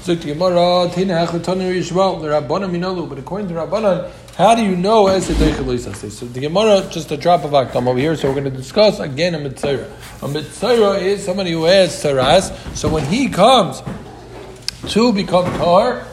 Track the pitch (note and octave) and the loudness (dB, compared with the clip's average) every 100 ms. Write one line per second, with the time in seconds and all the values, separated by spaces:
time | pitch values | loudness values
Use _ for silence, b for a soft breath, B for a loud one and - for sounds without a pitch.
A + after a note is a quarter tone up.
0 | - E3+ D#3 D3 F#3 F3 F3 F3+ F3 F3 | -2 -4 -4 -2 0 2 4 2 0 -2
1 | F#3+ E3 E3+ E3+ E3+ F#3+ F#3 F3+ D#3+ E3+ | 0 0 0 -2 -2 -2 -2 -2 -2 0
2 | F#3+ E3+ D#3 D3 C3+ E3+ G3 F3 F3+ F#3 | 0 0 -2 -2 0 -4 -2 -4 -4 -6
3 | C#3+ C3+ C3 F#3 G3+ E3 D3+ G3 G#3+ F3 | -8 -10 -10 -8 -6 -6 -4 0 0 0
4 | - B B - F#3+ A#3 G#3+ F3+ F#3 A3+ | -4 B B 2 4 4 2 0 4 4
5 | G3 F#3+ E3+ D3+ D#3 - C3 B2 A#2 G2+ | 4 2 0 2 2 0 -2 -4 -6 -12
6 | G#2+ - B2 B2 C#3+ F3 A3 G3 - E3+ | -12 -12 -12 -8 -2 0 4 4 2 -10
7 | D#3 D3 E3+ F3 D3+ C#3+ B2+ C3 B2 B2+ | -8 -4 2 2 2 0 0 -2 0 0
8 | D3+ D#3 C#3 C3+ C#3 C3 B2+ G#3+ G#3+ G#3 | 0 0 0 -2 -4 -8 -6 4 4 4
9 | F3 C3+ F3 E3+ C#3+ B2 C#3+ C3+ - B | -6 -4 -2 -2 -8 -6 -4 -4 -6 B
10 | B B C#3 D3 C#3 - G3+ A#3+ G3+ F#3+ | B B -8 -8 -8 -6 0 4 4 2
11 | F3+ G3+ - F#3 F3+ E3 D#3+ F3 - - | 0 -2 -2 -4 -2 0 4 6 4 2
12 | D3+ C3+ C3 F3 F#3+ B B - - D#3+ | 0 2 4 4 2 B B -4 -2 -2
13 | C#3 G#3+ B3 E3+ G#3 C4 E3 B2+ - - | -2 0 0 4 6 6 2 -4 -12 -12
14 | - - - - - - - - - G3+ | -14 -18 -18 -18 -18 -14 -14 -12 -4 0
15 | B3 G#3 F3 F#3 E3+ - E3 F3 A#3+ A#3+ | 2 0 0 0 0 -2 4 4 4 -2
16 | - | -10